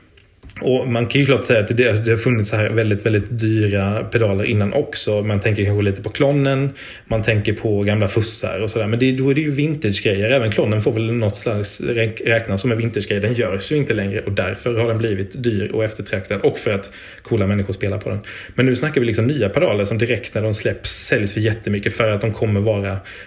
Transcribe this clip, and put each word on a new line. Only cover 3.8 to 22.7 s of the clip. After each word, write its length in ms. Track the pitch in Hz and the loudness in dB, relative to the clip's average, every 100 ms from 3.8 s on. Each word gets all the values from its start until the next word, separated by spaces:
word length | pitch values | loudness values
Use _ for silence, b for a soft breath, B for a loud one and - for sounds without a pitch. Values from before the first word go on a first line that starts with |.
| 98 107 | 0 -2
pedaler 400 | 113 113 107 98 | 0 0 2 2
innan 300 | 117 107 101 | 2 2 2
också. 480 | 139 147 - - 104 | 0 -2 -4 -2 0
Man 180 | 104 101 | 0 0
tänker 260 | 110 104 98 | 0 0 2
kanske 180 | 104 | 2
lite 180 | 101 98 | 2 0
på 80 | 104 | -4
klonnen, 600 | - 139 143 139 135 139 - B B B | 0 2 2 2 2 -2 -4 B B B
man 180 | 113 | -2
tänker 300 | 107 107 107 | 2 2 2
på 300 | 104 113 101 | 0 0 0
gamla 240 | 101 107 98 | 2 2 2
fussar 520 | 117 104 - - 85 | 0 -2 -4 -6 -4
och 120 | 107 | -4
sådär. 160 | 113 104 | -2 0
Men 120 | 117 | 2
det, 120 | 131 | 2
då 180 | 131 135 | 2 2
är 40 | |
det 80 | 139 | 2
ju 100 | 151 | 0
vintagegrejer. 800 | 135 151 147 107 98 113 98 107 | 0 0 0 -2 0 0 2 2
Även 220 | 135 113 | 2 2
klonnen 300 | 104 123 107 | 0 2 2
får 100 | 107 | 2
väl 200 | 113 113 | 0 0
något 260 | 120 104 - | 0 0 -2
slags 440 | 123 104 98 - | -4 -4 -4 -6
rä-, 440 | - 117 113 - - | -4 0 -2 -2 0
räknas 360 | 113 113 98 | 0 0 -2
som 100 | 131 | 0
en 60 | 110 | 0
vintagegrej. 420 | 113 104 98 101 | -2 -2 -2 0
Den 140 | 107 | 0
görs 380 | 120 110 98 - | 0 0 -2 -2
ju 40 | 151 | 0
inte 180 | 135 | 0
längre 260 | 110 98 101 | 0 -2 -2
och 120 | - | -4
därför 440 | 101 92 98 120 113 | -2 -2 -2 -2 0
har 120 | 117 | 0
den 100 | 107 | 0
blivit 460 | 113 98 95 - | 0 -2 -4 -4
dyr 280 | 120 101 101 | 0 0 0
och 100 | 110 | -2
eftertraktad. 580 | 107 - 98 98 - 101 | -2 -4 -6 -6 -4 0
Och 160 | 147 - | 0 0
för 160 | 117 | -2
att 160 | 98 - B B B | -2 -6 B B B
coola 260 | - 113 98 | -2 0 2
människor 260 | 101 98 | 2 0
spelar 240 | - 101 104 | -2 -2 -2
på 120 | - | -4
den. 100 | 101 - B B - | -6 -8 B B 2
Men 100 | 131 | 2
nu 100 | 127 | 2
snackar 260 | 151 143 | 0 0
vi 60 | 117 | 2
liksom 200 | 110 120 | 2 2
nya 220 | 147 98 | 2 0
pedaler 360 | - 131 104 101 | 2 2 2 0
som 120 | 110 | 0
direkt 380 | 120 113 - 110 | 0 -2 -4 -4
när 60 | |
de 120 | 107 | -2
släpps 360 | 104 117 104 - | 0 -2 -4 -6
säljs 440 | - - 127 101 | -6 -2 0 0
för 80 | 110 | 0
jättemycket 520 | 110 104 - 101 110 | 0 -2 -2 -2 -2
för 180 | 104 110 | 0 0
att 100 | 104 | 0
de 120 | 113 | -2
kommer 260 | 98 110 101 | -2 0 2
vara 380 | 107 | 2